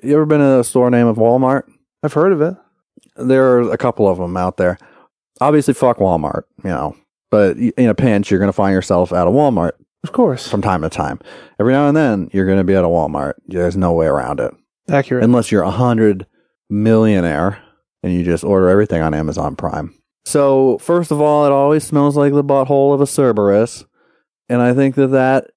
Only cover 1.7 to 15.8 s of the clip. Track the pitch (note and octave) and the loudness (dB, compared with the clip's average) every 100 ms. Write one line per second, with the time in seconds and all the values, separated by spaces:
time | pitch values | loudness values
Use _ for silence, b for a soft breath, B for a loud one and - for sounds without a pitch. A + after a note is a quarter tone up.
1.7 | _ _ _ D3+ D3+ F3+ E3+ D#3 F#3+ _ | _ _ _ -6 0 0 0 -2 -6 _
2.7 | _ _ _ _ - B2+ C3 C3 B2 A#2+ | _ _ _ _ -8 0 2 4 2 0
3.7 | - B2 - G2+ F2+ F2 F2+ F#2 - F#2 | -2 -2 0 0 0 -4 -4 -4 -2 -2
4.7 | F2 b b b _ _ - C3 D3+ C#3+ | -2 b b b _ _ -4 0 2 0
5.7 | B2+ C3 A#2+ F#2+ E2+ D2+ - - _ F#2+ | 0 0 0 0 0 -2 -6 -10 _ -8
6.7 | D2+ D2 - _ _ - G#2+ G2 - A#2+ | -6 -6 -10 _ _ -2 2 2 0 -4
7.7 | - B2 G#2 C3 G2+ G2+ F#2+ G2+ G2 G2 | 0 0 2 0 0 0 0 0 0 0
8.7 | F#2+ - F2+ F2+ F2 F2 A#2+ D3 G#2 E2+ | 0 0 0 0 0 0 2 0 0 -4
9.7 | - _ _ - - A3+ B2+ - G#2+ G2+ | -6 _ _ -8 -2 0 -2 -6 -4 -2
10.7 | F#2 D#2+ - D2+ C2 B B B B A2 | -2 -4 -6 -6 -8 B B B B 0
11.7 | C3+ C#3+ D#3 C#3+ G#2 F2 G2 F#2+ F#2+ F#2 | 2 2 2 0 -2 -4 -2 0 0 2
12.7 | F#2+ F2 E2+ D2+ D2+ C#2+ - - F#2 F2 | 2 2 0 -2 -4 -8 -10 -10 -4 -4
13.7 | F2+ F2+ E2 D#2+ C#2 B1 - - - _ | -2 -2 0 0 -2 -4 -6 -8 -10 _
14.7 | _ - D3 C3+ B2+ A#2 A#2+ A2 G#2 F2 | _ -4 -4 -2 0 2 2 0 -2 -2
15.7 | F#2 | -2